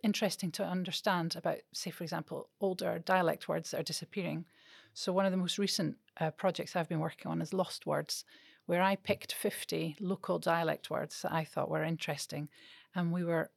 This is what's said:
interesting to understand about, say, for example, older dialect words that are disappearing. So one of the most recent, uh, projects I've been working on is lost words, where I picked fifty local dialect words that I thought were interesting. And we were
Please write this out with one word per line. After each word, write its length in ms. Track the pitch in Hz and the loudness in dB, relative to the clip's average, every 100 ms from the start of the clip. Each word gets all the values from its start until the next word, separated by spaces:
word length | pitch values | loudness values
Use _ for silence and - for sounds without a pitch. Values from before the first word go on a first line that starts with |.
interesting 460 | 220 208 208 - 185 | 2 4 2 2 -2
to 140 | - 185 | -2 0
understand 680 | 180 180 - - 180 165 - | 0 0 0 2 2 2 0
about, 220 | 147 151 - | -2 -2 -4
say, 180 | - - | -8 -8
for 120 | - | -6
example, 460 | 170 160 156 139 - - | -6 -6 -6 -8 -10 -2
older 380 | 196 180 180 170 | 0 0 0 0
dialect 480 | 165 185 165 156 - | 4 6 6 2 0
words 220 | 165 165 | -2 0
that 80 | - | -4
are 20 | |
disappearing. 600 | 160 165 - - 175 160 175 _ - - - | -2 -4 -6 -4 -2 -4 -6 _ -20 -20 -18
So 180 | - - | -6 0
one 140 | 185 196 | 4 4
of 60 | |
the 60 | 185 | 4
most 200 | 180 - | 2 2
recent, 400 | 202 - 160 - _ - | 0 2 0 -2 _ -2
uh, 120 | 156 | -2
projects 440 | - 190 - - 180 | 2 0 0 -2 -2
I've 120 | 160 | 0
been 100 | 160 | 0
working 280 | 160 - 180 | -2 -4 -4
on 120 | 165 | -2
is 120 | 160 | 0
lost 320 | 190 175 - - | 0 0 -2 -2
words, 380 | 147 151 - - - - - - | 0 0 -6 -8 -18 -20 -10 0
where 140 | 175 | 4
I 140 | 190 196 | 4 2
picked 380 | - 202 - | 0 0 -2
fifty 600 | - 208 - - 165 160 147 | -4 -2 -2 -4 -2 -2 -2
local 400 | 185 190 - 170 | -2 -2 0 0
dialect 500 | 165 165 160 156 - | 2 2 2 0 -2
words 320 | 165 151 - | -4 -4 -4
that 100 | - | -2
I 100 | 160 | -2
thought 260 | 156 - 139 | -2 -2 -2
were 140 | 156 | 0
interesting. 640 | 160 165 - 147 - 151 151 - - - - 180 | 0 -2 -2 -4 -6 -6 -8 -12 -20 -20 -8 -2
And 160 | 170 | 0
we 120 | 175 170 | 0 2
were 260 | 170 156 | 2 0